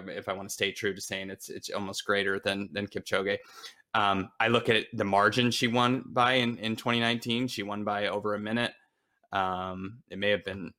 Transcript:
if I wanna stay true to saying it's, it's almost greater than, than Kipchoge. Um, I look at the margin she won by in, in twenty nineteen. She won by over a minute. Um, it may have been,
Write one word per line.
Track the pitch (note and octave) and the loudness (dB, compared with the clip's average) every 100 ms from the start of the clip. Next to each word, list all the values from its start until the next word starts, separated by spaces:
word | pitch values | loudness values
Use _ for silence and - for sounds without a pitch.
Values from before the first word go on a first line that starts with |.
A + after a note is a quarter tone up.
| F#2 | -6
if | G2+ G2 | -8 -6
I | |
wanna | F#2+ G2 | -6 -8
stay | - G2 | -2 -2
true | - G#2 | 0 -4
to | F#2+ | -4
saying | - F#2+ F#2+ | -6 -6 -8
it's, | G2 - | -12 -12
it's | G2+ - | -12 -8
almost | G2+ G2 G2 | -6 -6 -4
greater | - G2+ G2 G2 | 0 0 0 0
than, | G2+ G2 G2+ | 0 -2 -4
than | G2+ G2+ | -6 -6
Kipchoge. | F#2+ - F#2+ G2 G2+ - - - - _ | -8 -2 0 0 -2 -6 -18 -18 -20 _
Um, | A2+ G2+ F#2+ G2 - | 2 2 2 -2 0
I | A2+ | 2
look | A#2 A#2 | 4 4
at | G#2+ - | 2 0
the | A2 | -2
margin | G2+ G2 G#2 A2+ A#2+ | 2 6 6 6 2
she | A2+ A#2+ | 2 2
won | A#2+ B2 C3 - | 4 4 2 0
by | A#2+ B2 | 2 4
in, | C3 A#2+ A#2 | 4 2 -2
in | A2 A2 | -4 -2
twenty | B2 A#2 | 0 2
nineteen. | A#2 A#2 A#2+ A#2 B2+ | 2 0 -2 -2 -2
She | A2+ | -4
won | G2+ G#2 | -6 -4
by | G#2 G#2 G2+ | -2 0 0
over | G2+ G#2+ | 0 -2
a | G#2 | -2
minute. | G#2 A#2 A#2+ - _ _ _ _ _ | -2 0 -2 -4 _ _ _ _ _
Um, | G2 F#2 F#2 F#2 F#2 F#2+ A#2+ - | -2 0 -2 -4 -6 -10 -12 -14
it | F#2+ | -2
may | G2+ | 0
have | G2 | 2
been, | F#2+ G2 E2 | -2 -8 -10